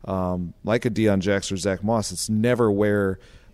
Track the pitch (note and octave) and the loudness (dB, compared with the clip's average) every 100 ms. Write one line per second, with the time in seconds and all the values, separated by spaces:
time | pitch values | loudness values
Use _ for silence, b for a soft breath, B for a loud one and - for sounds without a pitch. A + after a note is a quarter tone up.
0 | - F#2+ F#2 F2+ F2 - - A#2 B2 G#2+ | -6 -4 -2 -4 -6 -8 -2 0 0 0
1 | A2 G2 F#2 G2 - G2 F#2+ F#2 G2 A2+ | 2 2 2 0 -2 -4 -2 -2 0 -2
2 | G2+ F2+ - G#2+ A#2 B2 A2+ G2+ G#2 G#2 | -2 -6 -2 0 2 2 2 2 2 2
3 | G2 F#2 b b b | 0 -2 b b b